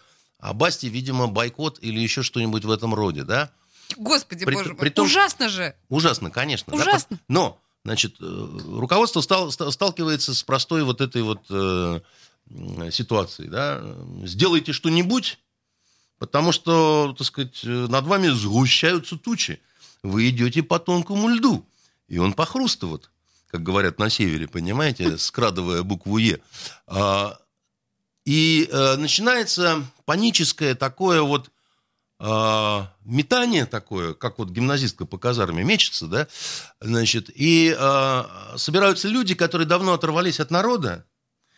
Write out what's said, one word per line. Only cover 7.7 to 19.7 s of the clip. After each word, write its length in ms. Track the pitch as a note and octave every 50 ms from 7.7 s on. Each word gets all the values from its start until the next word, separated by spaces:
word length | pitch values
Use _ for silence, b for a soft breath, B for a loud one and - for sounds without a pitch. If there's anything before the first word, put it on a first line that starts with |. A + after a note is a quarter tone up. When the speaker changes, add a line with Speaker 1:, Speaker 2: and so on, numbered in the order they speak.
| _ _ -
Speaker 1:
значит, 320 | G#2+ A2+ G2+ - G#2 - _
э, 40 | F2+
руководство 960 | E2+ F2+ F#2+ G#2 - - - - - - A2+ B2 B2 F3 G3+ A#3 - - E3+
стал-, 300 | C3+ - F#3+ F#3+ F3+ D3+ C3
ста-, 180 | - E3 C#3+
сталкивается 640 | C3 - G3+ G3 E3+ - E3 D#3+ D#3 C#3 - - B2+
с 80 | - -
простой 400 | - C3+ C3 - - E3 D#3+ D3+
вот 180 | C3 B2 -
этой 220 | C#3 B2+ - B2 A2+
вот, 180 | G#2+ G#2+ - - -
э, 500 | G2 G2 G2 F#2+ F#2 F2+ F2+ E2+ E2+ E2 b b b b b b b b _ _
м, 400 | - - F2 F2+ F2+ F2 E2+ E2+
ситуацией, 580 | - - A#2 - A#2 G#2 F#2 - - - D#2+ D#2
да. 340 | E2 B2 C#3 D3 C#3+ C3 - G#2+ - F2 F2 E2+ F2+ F2+ F#2+
"Сделайте 480 | F2+ F2+ G2 E3+ F#3+ E3+ D#3+ - - C#3
что-нибудь, 680 | - - D#3+ D#3+ E3+ F3+ F3+ A#3+ B3+ F#3 - - - _ _ _ _ _ _ _ _ _ _ _ _ _ _ _ _
потому 320 | A#2 - - C#3+ D#3 F3 E3
что, 600 | - - E3 E3 D#3+ D#3+ D#3 D3+ D3+ D3 C#3+ C3
так 100 | - C3+
сказать, 340 | - - - C3+ B2+ - - -
э, 40 | A#2
над 380 | A#2+ B2 B2 A#2+ A#2+ C3+ C3+
вами 220 | D#3 G3+ G3 F#3+ E3
сгущаются 880 | C3+ A#2 G#2 G2+ G#2 B2 C3 B2 - - - E3 F3+ E3+ - - F3
тучи. 440 | D#3+ - A#3 A#3 - - - D#2+ b b b